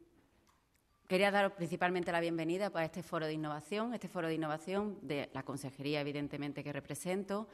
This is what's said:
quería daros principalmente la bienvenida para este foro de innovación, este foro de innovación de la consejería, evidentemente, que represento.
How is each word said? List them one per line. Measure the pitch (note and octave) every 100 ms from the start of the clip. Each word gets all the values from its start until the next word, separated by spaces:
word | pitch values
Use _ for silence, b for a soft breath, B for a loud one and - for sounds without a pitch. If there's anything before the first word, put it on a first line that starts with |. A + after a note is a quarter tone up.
| - - _ _ _ _ _ _ _ _ -
quería | F#3 G3+
daros | G3+ G3
principalmente | G3 E3 E3+ F3+ F3+ F3
la | E3+
bienvenida | E3+ E3 D#3+ F#3 G3
para | E3
este | D#3+ F#3
foro | - E3+ D#3
de |
innovación, | D#3 D3+ D3+ - G#3 A#3
este | A3+ F3+
foro | F3+ E3
de |
innovación | D#3+ D#3 D#3 F#3 G3 G#3 F#3+
de | C3+ C#3+ -
la | C3+
consejería, | C3+ C3+ C3+ - C#3 D3
evidentemente, | C#3+ C#3+ C#3+ C#3+ C#3+ C#3
que | D3
represento. | C#3+ - C#3 F3+ F#3+ G3 G3+ G#3+